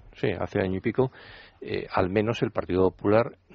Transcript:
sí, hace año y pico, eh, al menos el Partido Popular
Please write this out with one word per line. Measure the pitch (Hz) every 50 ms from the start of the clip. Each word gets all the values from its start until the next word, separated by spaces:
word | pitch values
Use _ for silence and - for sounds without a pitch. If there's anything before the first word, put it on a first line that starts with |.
| - - -
sí, | - - 113
hace | 87 92 92 - - 101
año | 95 92 95
y | 95
pico, | - 120 - 127 131 131 - - - - - - - - _ -
eh, | - - 101 95 - -
al | - 98 95 90
menos | 98 107 104 113 117 -
el | - 110
Partido | - 98 87 - 87 92 92 90
Popular | - - - 101 107 113 120 147 - - _ _ -